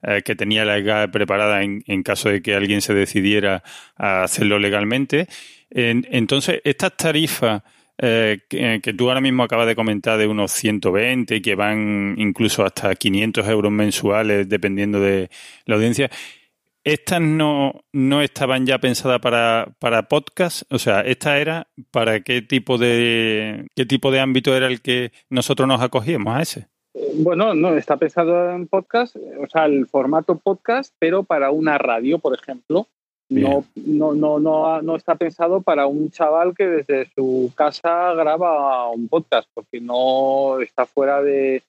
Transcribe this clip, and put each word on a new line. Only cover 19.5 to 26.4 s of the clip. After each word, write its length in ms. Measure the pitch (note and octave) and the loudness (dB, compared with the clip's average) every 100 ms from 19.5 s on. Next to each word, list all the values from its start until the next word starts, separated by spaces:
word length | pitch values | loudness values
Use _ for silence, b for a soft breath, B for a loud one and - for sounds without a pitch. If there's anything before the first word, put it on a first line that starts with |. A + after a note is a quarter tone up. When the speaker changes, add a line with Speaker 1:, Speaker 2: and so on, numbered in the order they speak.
| A2+ A2+ _ | 0 -2 _
Speaker 1:
para 300 | B2 A2+ A2 | 0 0 2
podcast? 540 | D3 - - F3+ - - | 0 -2 -4 -2 -2 -4
O 60 | C3 | -2
sea, 240 | - G2+ | 2 2
¿esta 380 | G#2+ B2+ D3+ C#3+ | 2 -2 0 0
era 280 | D3+ D#3+ - - - | 0 -4 -10 -20 -6
para 300 | B2+ A2+ A2 | -2 0 0
qué 200 | F#2 B2 | 0 -4
tipo 360 | A2 C3+ A2 B2 | 0 -2 0 0
de, 880 | A#2+ A#2 A#2+ A2+ A2+ G#2+ G#2+ G#2+ - - | 2 2 2 2 0 -2 -4 -10 -10 -6
qué 100 | B2 | -2
tipo 260 | C3+ C#3 | 0 2
de 80 | C3+ | 2
ámbito 380 | C3+ C3 B2+ C3 | 2 2 2 2
era 100 | C3 | 0
el 140 | A#2+ | -2
que 300 | C3+ B2 A#2+ b _ | -2 -2 -4 b _
nosotros 380 | B2+ - C#3 C3 | -4 0 0 2
nos 140 | C3 | 2
acogíamos 540 | B2 C3 A2+ E3+ G2+ | 0 -2 -2 -4 -2
a 60 | B2 | -2